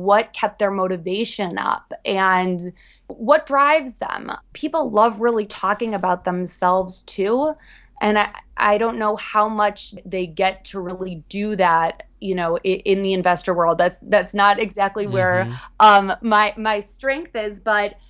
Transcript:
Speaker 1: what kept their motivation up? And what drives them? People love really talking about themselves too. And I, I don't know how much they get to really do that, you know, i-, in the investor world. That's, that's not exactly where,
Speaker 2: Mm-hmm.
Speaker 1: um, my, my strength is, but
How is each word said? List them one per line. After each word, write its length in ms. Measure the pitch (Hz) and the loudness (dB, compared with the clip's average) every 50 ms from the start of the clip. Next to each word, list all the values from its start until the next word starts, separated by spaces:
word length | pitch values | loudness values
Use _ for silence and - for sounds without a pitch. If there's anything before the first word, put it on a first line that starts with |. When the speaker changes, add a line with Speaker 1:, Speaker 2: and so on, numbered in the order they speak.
| 180 | 2
Speaker 1:
what 280 | 196 202 220 226 - | 4 4 4 4 0
kept 280 | - - - 214 - - | -4 -4 -4 -4 -2 -2
their 120 | 208 196 | -2 -2
motivation 840 | 196 190 185 185 185 175 160 180 185 214 233 214 - - 196 175 104 | 0 -2 -2 -2 -2 -4 -6 -6 -4 -4 -4 -6 -4 -6 -6 -6 -4
up? 340 | - - - - - - _ - - - | -4 -2 -2 -4 -4 -6 _ -16 -8 -6
And 560 | - 196 190 190 190 185 185 185 185 180 175 175 180 - _ _ _ _ _ _ | -4 -2 0 2 2 2 2 2 0 -2 -4 -6 -10 -12 _ _ _ _ _ _
what 380 | - - - 226 233 294 311 311 | -18 -14 -6 2 2 2 2 2
drives 500 | - 277 269 277 285 311 320 269 254 214 | 0 2 2 4 4 4 2 0 -4 -10
them? 360 | - - - - - - - - - - _ - | -10 -8 -8 -8 -10 -10 -10 -12 -12 -14 _ -12
People 360 | - 294 - - 320 277 240 | -10 -8 -4 -2 -2 -2 0
love 300 | 214 208 226 240 220 202 | 2 2 2 2 2 0
really 260 | 233 240 233 220 208 | 0 0 0 0 -4
talking 480 | 202 - - - 190 208 - 240 226 214 | -6 -8 -6 -4 -4 -2 -2 -4 -4 -4
about 300 | 190 185 185 180 180 - | -2 -2 -2 -2 -2 -2
themselves 800 | 180 180 180 180 175 - - 185 180 185 190 185 180 185 - - | -4 -4 -4 -4 -6 -6 -2 0 2 2 2 0 -4 -8 -16 -18
too. 500 | - - 202 190 208 233 262 294 311 302 - _ - - - - _ _ - | -14 -6 -4 -2 0 0 0 0 -2 -4 -6 _ -20 -20 -20 -20 _ _ -4
And 160 | - 214 214 | -2 0 2
I, 160 | 208 208 - - - - _ - | 2 0 0 -4 -12 -20 _ -4
I 200 | - - 208 208 | 0 2 2 2
don't 220 | 214 226 226 240 226 | 2 0 -2 -2 -2
know 160 | 214 214 220 | -2 -2 -2
how 300 | - - - - 214 214 214 | -4 -6 -2 0 0 0 2
much 440 | 214 208 208 202 202 - - - 202 185 - | 0 0 0 0 -2 -4 -12 -16 -18 -16 -12
they 200 | 180 190 185 180 | -8 -6 -6 -6
get 400 | 165 156 196 190 190 190 190 - | -6 -4 -2 -2 -2 -2 -4 -12
to 140 | - - 196 | -14 -12 -10
really 440 | 180 175 180 185 190 185 175 160 - _ | -10 -8 -8 -8 -8 -10 -10 -12 -14 _
do 260 | - 202 208 214 214 | -8 -6 -4 -4 0
that, 500 | 185 185 170 165 165 165 160 - - - - _ _ | 2 2 4 4 2 2 0 -4 -8 -14 -20 _ _
you 160 | 208 190 185 | -6 -4 -4
know, 220 | 180 170 165 170 170 - | -2 -2 -2 -2 -2 -2
i-, 160 | 190 185 190 - | -2 -2 -2 0
in 180 | 196 190 196 196 | 0 0 2 2
the 100 | 190 190 | 0 -2
investor 400 | 185 180 180 175 170 - 190 180 | 0 2 2 0 0 0 -2 0
world. 240 | 175 170 170 165 | 2 2 4 4
That's, 220 | 175 175 180 185 - | 4 2 2 0 -4
that's 320 | - - 208 196 180 185 - | -2 0 2 2 2 0 0
not 260 | 202 202 202 202 202 | 2 4 4 4 2
exactly 480 | 226 196 - 202 196 196 196 214 196 | 0 -4 -2 -2 -2 -2 -2 -4 -6
where, 380 | 202 196 190 185 180 180 185 - | -2 0 0 2 2 2 0 0
Speaker 2:
Mm-hmm. 640 | 117 123 - - - - - 214 214 202 202 196 190 | -2 -6 -12 -14 -10 2 6 8 8 8 8 6 2
Speaker 1:
um, 20 | 185 - | -2 -4
my, 320 | - 226 220 208 214 202 - | 0 2 4 4 4 2 0
my 220 | 226 214 220 214 202 | -4 -2 -2 -2 -2
strength 560 | 202 - - - 262 269 269 311 349 - - | -4 -10 -16 -6 -4 -4 -4 -4 -6 -8 -8
is, 240 | 226 214 208 208 190 | -8 -8 -8 -10 -6
but 360 | - 226 208 208 208 208 - - _ _ | -2 0 0 0 0 -2 -6 -12 _ _